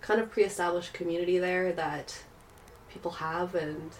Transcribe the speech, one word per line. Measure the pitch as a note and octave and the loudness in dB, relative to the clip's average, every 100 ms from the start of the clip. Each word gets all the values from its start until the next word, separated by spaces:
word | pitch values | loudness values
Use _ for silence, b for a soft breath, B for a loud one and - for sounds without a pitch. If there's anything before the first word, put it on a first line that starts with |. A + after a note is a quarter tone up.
kind | - A3 | 2 2
of | A3 | 2
pre-established | - G3 F#3 F3 F3 F3 | 2 2 4 0 0 -2
community | - F3 E3+ F3 F3+ | -6 -2 0 4 4
there | F3+ F3+ F#3 | 4 2 2
that | E3+ D#3+ D3 - - - - - - - - - | 0 -2 -2 -6 -12 -14 -20 -20 -20 -20 -20 -18
people | - E3+ | -8 -6
have, | E3 D#3+ E3+ F3+ | -4 -2 0 0
and | F3+ D3+ D#3 D#3+ | 0 -2 -4 -8